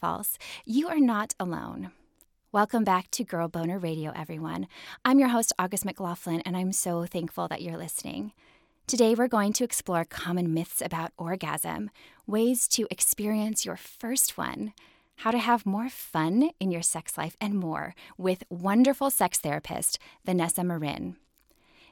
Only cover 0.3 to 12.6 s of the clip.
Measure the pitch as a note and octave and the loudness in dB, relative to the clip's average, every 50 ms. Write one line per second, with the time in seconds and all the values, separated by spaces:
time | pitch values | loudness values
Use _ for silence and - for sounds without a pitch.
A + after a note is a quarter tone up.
0.3 | - - - - - - - - A3 C#4 D#4+ F4 E4 D4+ C4+ A#3+ A3 G#3 A3 - | -6 -6 -10 -14 -16 -12 -6 0 2 2 2 4 4 6 6 6 6 2 0 -2
1.3 | - - F#3+ F3+ E3 - A1+ - - - F#3 F#3 - _ _ _ _ _ _ _ | -4 -6 -4 -4 -4 -6 -6 -8 -8 -10 -10 -12 -14 _ _ _ _ _ _ _
2.3 | _ _ _ _ - A#3 B3+ - - A3+ G#3 G3+ F#3 F#3 - - - - F#3+ - | _ _ _ _ 2 2 2 4 2 2 4 4 4 2 2 -2 -6 -6 -4 -4
3.3 | F#3 E3+ E3 D#3+ - E3 E3 E3+ F#3 G3 F3 E3 D#3+ D#3+ D#3 D#3 - - D#3 - | -2 -2 -2 -2 -2 -2 -2 -2 -2 -2 -2 -4 -4 -4 -4 -6 -6 -8 -8 -8
4.3 | E3 D#3 D#3+ D#3+ E3 F#3 F#3 - - - - - - - - B3 C4+ C#4 C4+ B3 | -8 -8 -6 -6 -4 -6 -6 -8 -12 -16 -18 -18 -8 0 4 6 8 8 8 8
5.3 | A#3+ A#3 A3+ - - - F#3 F#3 G3+ F#3 - F#3+ F3+ - F#3+ F3 F3 - - F3 | 6 4 2 2 0 0 -2 0 -2 -2 -4 -4 -4 -4 -4 -4 -4 -6 -4 -2
6.3 | E3 E3+ - F#3 F3+ F#3 F#3 F#3+ F#3+ - - F#3 E3+ E3+ E3+ - - F3 E3 D#3 | -2 -2 -2 -2 -2 0 0 0 0 0 0 0 0 0 -2 -2 -4 -4 -4 -4
7.3 | - F#3 E3+ E3 D#3 - F3 E3+ E3 E3 F3 D#3+ - - - - - F3+ G#3 G#3+ | -4 -4 -4 -4 -4 -6 -6 -8 -8 -8 -8 -8 -8 -8 -6 -6 -6 -6 -8 -8
8.3 | - _ _ _ _ _ _ _ _ _ _ - C4 A#3 A3+ A3 A#3 A3+ B3 B3+ | -12 _ _ _ _ _ _ _ _ _ _ -2 4 4 6 6 6 4 2 2
9.3 | A#3+ G#3+ G3+ G#3 G#3+ - B3 A#3 - - - - F3 E3 E3+ - - - - F3 | 2 2 2 2 2 0 0 -2 -2 -4 -2 0 0 0 0 -2 -6 -8 -4 -2
10.3 | F3+ F3+ F3 E3 D#3+ E3 F3 - - - - E3+ E3+ E3 E3 - - - E3+ E3 | 0 0 2 2 0 0 0 -2 -4 -4 -4 -4 -4 -4 -6 -6 -8 -8 -4 -4
11.3 | F#3+ F#3 E3 D3+ D3 D#3 D#3+ E3 D#3+ F3 G#3+ G3+ - - - - - _ _ - | -4 -4 -2 -4 -2 -2 -2 -2 -4 -4 -6 -8 -12 -16 -20 -20 -20 _ _ -2
12.3 | G#3 A3 A3+ B3 B3+ A#3+ | 0 2 4 4 4 2